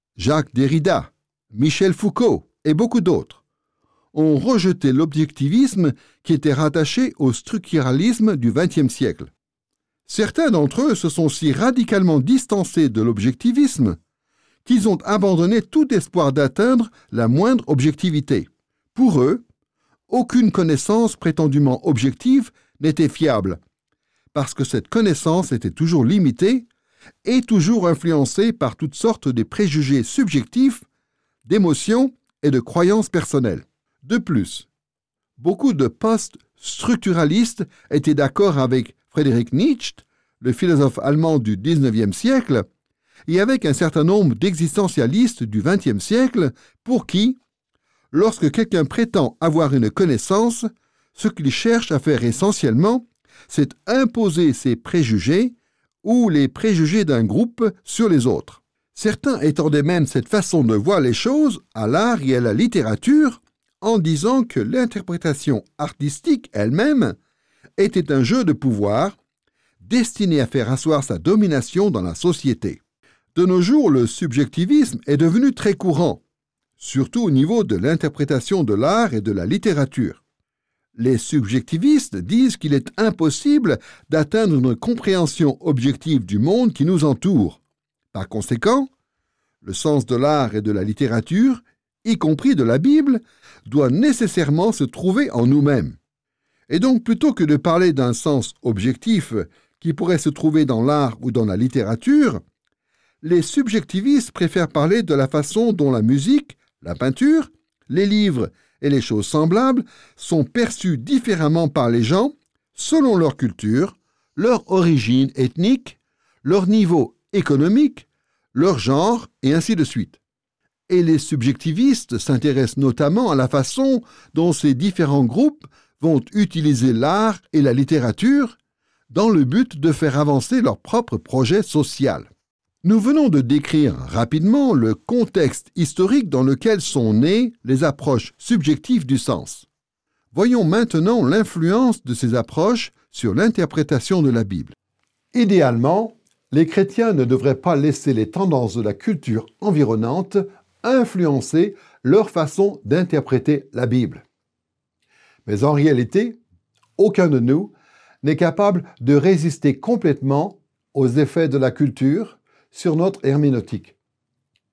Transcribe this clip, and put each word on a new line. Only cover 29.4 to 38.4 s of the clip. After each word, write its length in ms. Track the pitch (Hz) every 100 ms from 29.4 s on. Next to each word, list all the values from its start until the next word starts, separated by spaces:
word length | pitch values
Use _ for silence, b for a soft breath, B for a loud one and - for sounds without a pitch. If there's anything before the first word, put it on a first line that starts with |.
préjugés 600 | 110 - 202 151 135 139
subjectifs, 800 | 117 - 226 143 110 240 262 226 _ _ _ _ _ _
d'émotions 680 | - 208 175 143 - 226 262 - _ _
et 80 | 147
de 100 | 135
croyances 500 | 117 170 175 214 -
personnelles. 560 | 175 139 143 120 71 - _ _ _
De 140 | 131 233
plus, 520 | 233 135 87 - - _ _ _ _ _ _ _
beaucoup 380 | 135 196 269
de 120 | 165 123
post-structuralistes 1800 | - 220 226 - - _ _ - - - 240 202 170 151 185 233 - 180 b b
étaient 240 | 147 147
d'accord 440 | 147 139 -